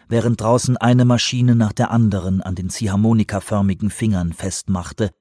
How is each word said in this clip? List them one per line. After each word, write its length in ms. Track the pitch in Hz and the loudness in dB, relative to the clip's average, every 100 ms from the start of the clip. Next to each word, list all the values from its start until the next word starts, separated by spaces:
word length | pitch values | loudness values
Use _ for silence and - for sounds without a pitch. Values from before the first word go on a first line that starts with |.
| _ | _
während 320 | 117 113 113 | 0 2 0
draußen 360 | 107 120 - 123 | 2 2 2 0
eine 280 | 120 123 | 2 2
Maschine 520 | 123 120 - 127 123 117 | 4 2 0 0 2 4
nach 160 | 107 | 2
der 180 | 101 120 | 0 0
anderen 500 | 117 113 95 90 95 | 2 2 0 -2 -2
an 140 | - | -2
den 160 | 90 90 | -6 -6
ziehharmonikaförmigen 1200 | - 107 101 110 113 104 101 - 104 98 90 104 | -4 -2 0 2 2 0 -4 -4 0 0 0 -4
Fingern 420 | - 110 95 87 | -2 -2 0 -2
festmachte 760 | 82 98 - - 95 87 - 104 - | -4 -8 -8 -4 -4 -6 -4 -4 -4